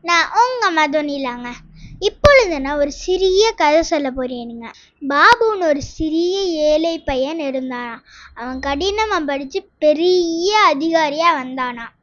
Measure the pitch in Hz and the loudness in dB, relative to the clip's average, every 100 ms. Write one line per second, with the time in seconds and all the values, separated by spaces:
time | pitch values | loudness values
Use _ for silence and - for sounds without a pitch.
0 | 339 339 311 415 494 508 415 320 302 302 | 2 0 2 2 2 2 0 2 0 0
1 | 294 285 262 240 240 240 - - - - | -2 -4 -6 -8 -12 -14 -18 -20 -18 -6
2 | 403 415 587 554 415 302 269 294 285 277 | -6 2 6 6 4 -2 -2 -2 -2 -2
3 | - 370 381 381 440 440 302 302 320 311 | -4 0 2 4 2 2 2 2 2 -2
4 | 277 262 254 247 233 233 226 - _ _ | -2 -6 -8 -8 -12 -14 -16 -20 _ _
5 | 277 285 370 466 453 415 339 285 - - | -2 4 6 6 2 2 0 0 -4 -6
6 | 320 320 349 392 381 320 302 302 330 330 | -2 0 0 -2 -2 0 2 2 0 -2
7 | 320 262 269 330 285 262 254 247 240 233 | -4 -2 -2 -2 -4 -4 -6 -8 -10 -14
8 | _ - - - 240 262 277 285 370 415 | _ -20 -20 -14 -10 -6 -4 -2 -2 -2
9 | 440 370 294 277 277 392 - _ 302 302 | -2 -2 -2 -4 -6 -8 -10 _ 2 4
10 | 349 370 339 330 359 427 381 285 320 330 | 2 2 0 -2 0 4 4 2 0 0
11 | 302 294 339 302 254 262 254 240 233 _ | 0 0 0 0 -4 -6 -6 -8 -16 _